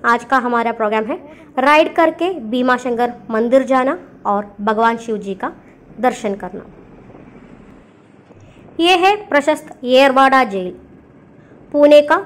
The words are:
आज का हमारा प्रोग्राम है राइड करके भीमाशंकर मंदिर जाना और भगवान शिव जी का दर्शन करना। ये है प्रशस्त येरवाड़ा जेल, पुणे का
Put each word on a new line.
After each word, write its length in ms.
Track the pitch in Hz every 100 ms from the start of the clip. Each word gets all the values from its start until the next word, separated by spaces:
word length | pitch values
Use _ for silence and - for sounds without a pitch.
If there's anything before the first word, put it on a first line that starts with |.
| 240
आज 180 | 233
का 140 | 233 262
हमारा 340 | 247 240 226
प्रोग्राम 320 | 226 214 214
है 120 | 214 339 - - - -
राइड 360 | 262 302 320 320
करके 440 | 320 320 339 349
भीमाशंकर 720 | 220 247 254 247 254 233 240 240 -
मंदिर 320 | 220 233 262
जाना 360 | 247 262 262 349 - - -
और 300 | 202 208 -
भगवान 360 | 208 214 226 233
शिव 200 | 233 214
जी 180 | 190 185
का 160 | 285 - - - - -
दर्शन 360 | 247 - 214 196
करना। 300 | 180 180 - - - - - - - - - - - - - _ _ _ - - - - - -
ये 160 | 339 370
है 200 | 381 415
प्रशस्त 640 | 415 285 285 302 - -
येरवाड़ा 600 | 247 254 277 262 269 269
जेल, 320 | 240 196 180 - - - - - - - - - -
पुणे 300 | 294 294 294
का 240 | 294 339